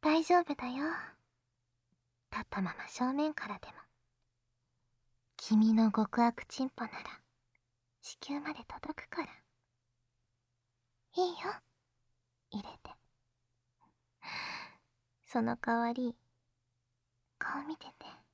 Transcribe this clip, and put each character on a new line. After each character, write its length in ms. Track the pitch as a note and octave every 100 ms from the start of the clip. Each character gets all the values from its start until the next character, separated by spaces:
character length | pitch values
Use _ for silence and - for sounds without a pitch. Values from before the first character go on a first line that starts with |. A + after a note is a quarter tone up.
大 220 | D#4 D#4+
丈 160 | D#4+ F4+
夫 140 | F4 C#4+
だ 120 | B3
よ。 180 | B3+ D4+ E4 - - _ _ _ _ _ _ _ _ _ _ _
立 120 | A3
っ 40 | -
た 120 | -
ま 120 | F#3 -
ま 120 | -
正 260 | - B3
面 200 | C#4 D4+
か 140 | D4+ G#3
ら 100 | G3
で 80 | -
も。 60 | - - _ _ _ _ _ _ _ _ _ _ _ _ _ _ -
君 360 | - A3 A3
の 180 | A3 A3+
極 300 | G#3 G#3+ -
悪 200 | A#3 A#3 -
チ 180 | - C4
ン 40 |
ポ 160 | - C4
な 60 |
ら、 300 | - - - _ _ _ _ _ _ _ _
子 160 | - - -
宮 120 | C#4+
ま 120 | D4+
で 100 | D#4 -
届 380 | C4+ - D#4
く 60 | -
か 140 | -
ら。 40 | D4+ - _ _ _ _ _ _ _ _ _ _ _ _ _ _ _ _ _ -
い 100 | F4+
い 40 |
よ、 60 | E4+ F4+ - _ _ _ _ _ _ _ _ _
入 120 | G#3
れ 60 | - -
て。 80 | - - _ _ _ _ _ _ _ _ _ _ _ _ - - - - - - _ _ _ _ -
そ 140 | A#3+
の 140 | A3+ -
代 180 | - A#3
わ 140 | A#3
り、 220 | A#3+ B3 A#3+ _ _ _ _ _ _ _ _ _ _ _ _
顔 260 | - C4+ D4
見 100 | D#4+
て 80 | - -
て。 60 | - - _